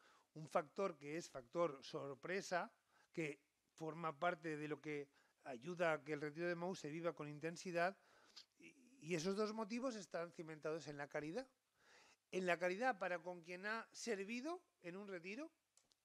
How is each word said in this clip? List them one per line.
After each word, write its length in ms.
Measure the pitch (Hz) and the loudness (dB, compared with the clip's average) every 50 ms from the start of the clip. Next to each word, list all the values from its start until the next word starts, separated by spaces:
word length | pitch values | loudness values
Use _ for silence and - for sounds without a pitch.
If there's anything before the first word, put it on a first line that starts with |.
| - - - - _ _ _ | -20 -20 -20 -20 _ _ _
un 140 | 156 160 147 | -10 -8 2
factor 500 | - 185 165 143 - - 196 196 170 143 | 4 4 4 4 2 0 2 2 0 -2
que 200 | 139 143 151 165 | -6 -4 -4 -4
es 120 | 175 - | -4 -6
factor 540 | - 139 123 117 - 170 170 165 139 139 - | -8 -12 -12 -2 2 4 4 4 2 -2 -6
sorpresa, 880 | - - 156 135 139 139 127 - 160 180 196 175 - 185 170 185 240 - _ _ _ _ - - _ | -6 -4 -4 -2 -4 -4 -6 -4 -2 0 0 0 2 2 2 2 0 -4 _ _ _ _ -20 -20 _
que 300 | - - 165 151 147 - _ _ _ _ _ _ _ | -4 -2 -2 -2 -2 -6 _ _ _ _ _ _ _
forma 440 | - 160 160 151 165 170 160 156 139 | -6 -4 -4 -2 0 0 0 2 4
parte 380 | 165 175 175 165 156 165 156 147 | 4 4 4 4 0 -2 -2 -2
de 100 | 151 151 | 0 -2
lo 140 | 151 147 | -2 -2
que 260 | 135 151 151 147 143 135 _ - - _ _ _ _ | -2 -2 -2 -2 -4 -6 _ -20 -20 _ _ _ _
ayuda 500 | 151 135 117 120 165 180 165 180 165 156 | -8 -8 -6 -6 -6 0 4 4 6 6
a 100 | 147 131 | 4 2
que 100 | 139 156 | 0 -2
el 80 | 147 | 0
retiro 260 | 151 151 147 156 170 175 | 0 -2 -2 0 0 2
de 80 | 175 | 2
Maús 240 | 170 170 180 190 - | 2 0 0 -2 -2
se 100 | - 151 | -4 -4
viva 240 | 147 170 165 170 160 | -4 0 0 0 0
con 140 | - 151 147 | 0 -4 -6
intensidad, 680 | 147 147 147 160 175 160 - 190 170 170 170 185 196 - _ - - - - - - - - - _ _ | -6 -4 -4 -4 -4 -4 -6 -2 2 4 4 4 2 -2 _ -20 -20 -20 -20 -20 -18 -18 -18 -20 _ _
y, 180 | - - - - 254 - - - | -20 -20 -20 -20 -20 -20 -20 -12
y 140 | 151 151 180 | -2 0 0
esos 200 | 165 151 190 196 | 2 4 2 4
dos 180 | 202 220 208 214 | 4 2 2 2
motivos 420 | 220 226 190 226 247 233 277 233 | -2 -2 -2 0 0 0 0 0
están 360 | 214 185 - - 175 170 175 | -2 -6 -4 -2 -2 -2 -2
cimentados 560 | 165 - 170 160 160 156 147 160 156 165 139 143 | -4 -8 -8 -8 -8 -2 0 0 0 0 -2 -4
en 100 | 147 143 | -4 -4
la 100 | 143 143 | -4 -2
caridad. 400 | - 151 147 151 165 233 269 - _ _ _ _ _ _ _ - - - - - - _ _ _ | -2 -2 -2 0 -2 -4 -4 -6 _ _ _ _ _ _ _ -20 -20 -20 -20 -20 -20 _ _ _
En 160 | - 185 190 180 | -2 2 4 4
la 100 | 170 160 | 4 6
caridad 400 | 175 180 180 196 240 262 247 185 | 4 2 2 4 4 2 2 2
para 220 | 196 180 180 175 | 2 0 0 0
con 240 | 160 180 180 180 160 | -2 -4 -8 -8 -8
quien 220 | 165 180 180 185 214 | -8 -8 -6 -2 -2
ha 200 | 220 226 220 - | -2 -2 -4 -6
servido 720 | - - - 226 233 190 196 190 233 247 247 311 349 370 - _ _ _ | -10 -6 -2 0 0 0 0 -2 -2 -2 -2 -2 -4 -4 -6 _ _ _
en 160 | - 175 170 190 | -8 -8 -6 -6
un 100 | 208 196 | -6 -6
retiro 440 | 190 175 160 185 202 240 302 330 - _ _ _ _ - _ _ - _ _ | -6 -6 -6 -6 -6 -6 -6 -8 -10 _ _ _ _ -20 _ _ -20 _ _